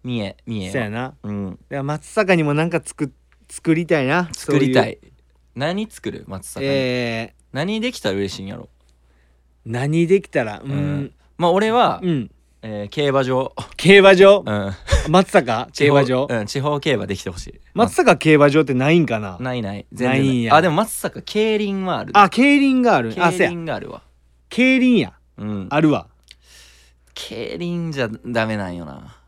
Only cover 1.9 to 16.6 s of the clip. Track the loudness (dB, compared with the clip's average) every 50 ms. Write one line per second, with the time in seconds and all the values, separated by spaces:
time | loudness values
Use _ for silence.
1.9 | -8 -8 -10 -6 -4 -4 0 2 2 2 2 0 0 0 -2 -2 -4 -6 -6 -8
2.9 | -8 -8 -8 -8 _ _ _ _ _ _ _ _ -20 -6 -2 0 0 0 0 0
3.9 | 0 0 0 0 0 -2 -2 -4 -10 -12 -4 0 2 2 2 2 2 2 0 0
4.9 | -6 _ _ -20 _ _ _ _ _ _ _ _ _ -6 -6 -4 -4 -6 -8 -8
5.9 | -12 -12 -12 -10 -10 -10 -14 -14 -14 -14 -14 -14 -10 -6 -4 -2 -2 -2 -2 -2
6.9 | -4 -4 -4 -4 -6 -8 -10 -12 _ _ _ _ -8 -6 -6 -4 -4 -4 -6 -6
7.9 | -8 -6 -6 -4 -2 -2 -4 -6 -8 -12 -14 -14 -14 -16 -16 _ _ _ _ _
8.9 | _ _ _ _ _ _ _ _ _ _ _ _ _ _ _ -8 -6 -4 -2 0
9.9 | 0 0 2 4 2 2 2 -2 -4 -4 -4 -4 -8 -12 -10 -8 -6 -4 -4 -4
10.9 | -4 -6 -8 -10 _ _ _ _ _ -2 0 2 2 2 0 2 2 2 2 2
11.9 | 0 -2 -4 -2 -2 -2 -4 -8 _ _ _ _ _ _ -14 -10 -10 -10 -10 -8
12.9 | -6 -2 -2 0 0 0 0 0 -2 -2 -4 -4 _ -14 -16 -14 -12 0 6 8
13.9 | 8 10 10 10 8 10 10 8 8 6 4 -2 -4 -2 -4 -6 -8 -10 -4 0
14.9 | 0 0 2 4 4 4 4 4 2 0 2 2 -4 -4 -4 -8 _ 0 2 4
15.9 | 4 4 2 2 0 -2 -2 -2 -4 -4 -4 -6 -6 -4